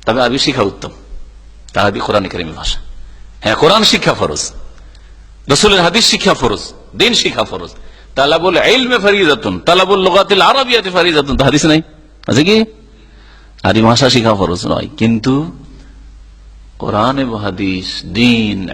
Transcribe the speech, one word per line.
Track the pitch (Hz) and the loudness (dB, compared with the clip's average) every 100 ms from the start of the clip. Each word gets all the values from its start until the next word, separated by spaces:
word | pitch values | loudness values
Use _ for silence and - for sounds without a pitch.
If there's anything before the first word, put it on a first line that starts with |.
| 113 | -4
তবে | 120 | 0
আরবি | 120 135 | 0 0
শিখা | 151 131 | -2 -2
উত্তম, | 98 - 90 - - - - - - - - | -2 -4 -12 -16 -16 -14 -14 -18 -20 -20 -8
তার | 98 101 | -2 -2
আরবি | 113 | -2
কোরআন | - 104 90 | -2 -2 -2
কারীমের | 87 80 | -6 -10
ভাষা। | 80 - - - - - - - - | -8 -6 -6 -8 -16 -16 -18 -20 -6
হ্যাঁ, | 107 | -4
কোরআন | 110 156 220 | 2 2 4
শিক্ষা | 202 196 165 | 2 0 0
ফরজ, | 107 87 73 - - - - - - - - - - - | -2 -4 -4 -8 -12 -16 -18 -20 -20 -20 -20 -20 -16 -2
রসুলের | 143 208 196 | 2 4 4
হাদিস | 170 214 - | 2 2 0
শিক্ষা | 214 190 | 2 0
ফরজ, | 156 120 98 - - - 98 | 0 0 -2 -8 -16 -18 -2
দিন | 220 | 0
শিক্ষা | 220 160 117 | 0 -2 -4
ফরজ। | 107 92 82 - - - - | -4 -6 -12 -16 -20 -20 -10
"তালাবুল | - 143 165 180 160 | -2 0 2 2 2
ইলমে | 127 254 254 240 | 2 2 2 0
ফারিদাতুন, | 202 202 165 131 104 90 | 2 2 2 2 -2 -2
তালাবুল | - 180 185 202 | 2 2 2 2
লুগাতিল | 185 185 220 196 | 2 2 2 4
আরাবিয়াতি | 180 262 254 233 185 | 4 2 0 -2 0
ফারিদাতুন", | 180 175 151 139 123 | 0 0 0 0 0
তো | |
হাদিস | 135 147 | 2 2
নাই? | 160 156 - - - - - | 2 2 0 -12 -20 -14 -2
আছে | 123 | 2
কি? | 170 220 220 - - - - - - - - - | 4 2 0 -6 -20 -20 -20 -20 -20 -20 -20 -4
আরবি | 95 107 | 0 4
ভাষা | 113 120 131 | 4 4 2
শিখা | 123 113 | 2 2
ফরজ | 101 85 90 - | 2 0 -2 -2
নয়, | - - - | -4 -4 -2
কিন্তু | 113 113 123 139 165 - - - - - - - - - - - - - | 0 0 0 -2 -4 -10 -20 -20 -20 -20 -20 -20 -20 -20 -20 -20 -20 -10
কোরআন | 120 107 120 139 | -4 0 0 0
এবং | 127 107 | -4 -4
হাদিস, | 101 95 95 92 92 - | -6 -4 -4 -4 -8 -12
দিন, | 85 101 120 113 107 98 85 | -8 0 2 4 0 -4 -6